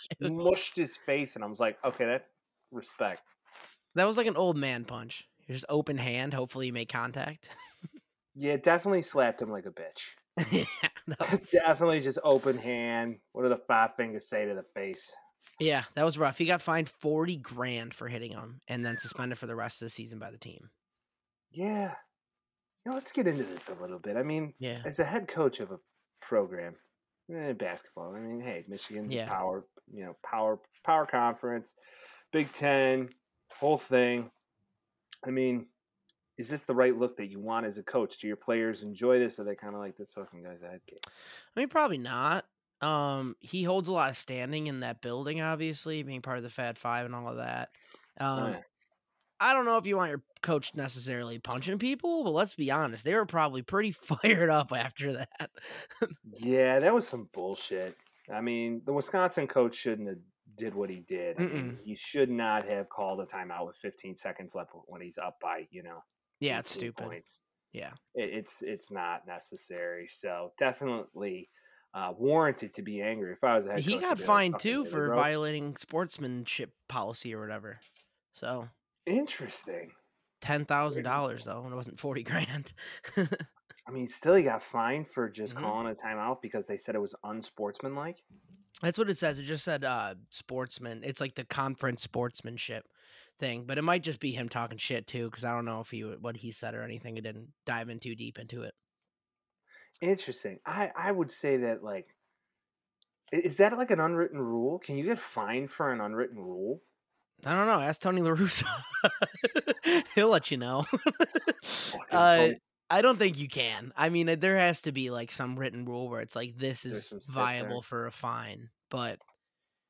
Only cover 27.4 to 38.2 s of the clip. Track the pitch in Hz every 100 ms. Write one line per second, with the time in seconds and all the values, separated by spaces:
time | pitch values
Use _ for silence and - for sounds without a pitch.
27.4 | 147 107 95 87 - - 85 104 113 117
28.4 | 123 87 87 98 - 107 107 123 110 98
29.4 | 92 95 - - - 104 92 87 - 113
30.4 | 110 107 _ _ - 160 147 123 120 113
31.4 | 123 120 - - - - - - - 156
32.4 | 143 - 143 135 131 131 127 - _ _
33.4 | _ - 143 151 - 127 123 120 117 _
34.4 | _ _ _ _ _ _ - - 131 131
35.4 | 131 123 113 _ _ _ _ _ _ -
36.4 | 117 147 - 127 127 117 123 - 101 101
37.4 | 107 113 110 101 - 127 107 -